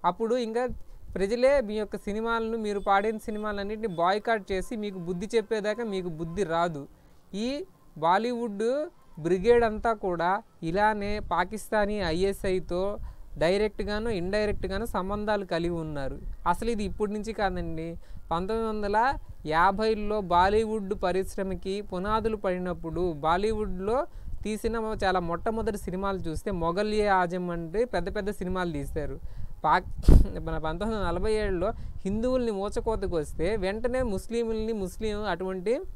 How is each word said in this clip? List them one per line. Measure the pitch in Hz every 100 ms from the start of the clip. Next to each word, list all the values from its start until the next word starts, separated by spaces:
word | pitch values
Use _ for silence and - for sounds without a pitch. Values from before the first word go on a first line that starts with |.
| 175
అప్పుడు | 180 226 247 226
ఇంకా | 226 247 - - - - -
ప్రజలే | 196 233 254 285 214
మీ | 208
యొక్క | 208 208 -
సినిమాలను, | 202 226 226 226 226 214
మీరు | 202 196
పాడిన | 196 214 220 -
సినిమాలన్నింటినీ | 208 214 208 202 214 220 165
బాయ్‌కాట్ | 170 208 208 226 190
చేసి | 190 180 233
మీకు | 208 190 170
బుద్ధి | 180 202 233
చెప్పేదాకా | 208 220 202 214 233 190
మీకు | 180 156
బుద్ధి | 165 170 180 165
రాదు. | 175 151 - - - - - 190 233
ఈ | 285 381 - - - 160
బాలీవుడ్ | 185 233 240 233 202 226 269 320 - - - 156
బ్రిగేడ్ | 185 196 240 233
అంతా | 214 233 220 202
కూడా | 175 170 196 - - 165
ఇలానే | 180 208 214 202 208 208
పాకిస్తానీ | 175 185 214 - 220 208 208 180
ఐఎస్ఐతో | 160 190 196 202 185 170 180 196 208 - - - -
డైరెక్ట్గాను, | 151 196 214 - 202 208 226 214
ఇండైరెక్ట్గాను | 175 208 208 202 190 190 233 208
సంబంధాలు | 185 208 208 208 196
కలిగి | 165 170 170 160
ఉన్నారు. | 147 139 143 - - -
అసలు | 180 233 226
ఇది | 202
ఇప్పటి | - 208 214
నుంచి | 208 220
కాదండి. | 196 180 170 160 165 170 - - -
పంతొమ్మిది | 165 190 226 226
వందల | 214 208 202 247 294 - - 147
యాభైల్లో | 156 180 196 220 220 208 214 190
బాలీవుడ్ | 175 190 208 220 214 190 202 185
పరిశ్రమకి | 185 190 - 190 180 190 196 202
పునాదులు | 180 190 220 220 220 196
పడినప్పుడు | 180 180 170 165 160 180 156 156
బాలీవుడ్లో | 175 208 214 214 180 190 240 339 - - - 202
తీసిన | 214 233 226 220 220
చాలా | 196 185 170
మొట్టమొదటి | 170 226 220 214 208 -
సినిమాలు | 185 196 196 170
చూస్తే | 156 - 190
మొఘల్ | 165 175 214 214
ఏ | 208 190
ఆజం | 180 180 180 170
అంటే | 165 180 240
పెద్ద | 180 175 196
పెద్ద | 196 202
సినిమాలు | 180 185 175 151
తీశారు. | 139 - 143 135 - - - - 156
పాక్-, | 160 - - - - 190 185 160
మన | 160 156
పంతొమ్మిది | 165 208 220
వందల | 185
నలభై | 170 208 214
ఏడులో | 208 185 185 240 - - 185
హిందువుల్ని | 208 247 254 240 202
ఊచకోతకు | 202 208 226 220 190 175
వస్తే | 143 - 160 220 185
వెంటనే | 208 226 254 247
ముస్లింల్ని, | 190 - 233 233 220 220 220
ముస్లిం | 185 - 220 208 214 170
అటువంటి | 185 190 185 254 370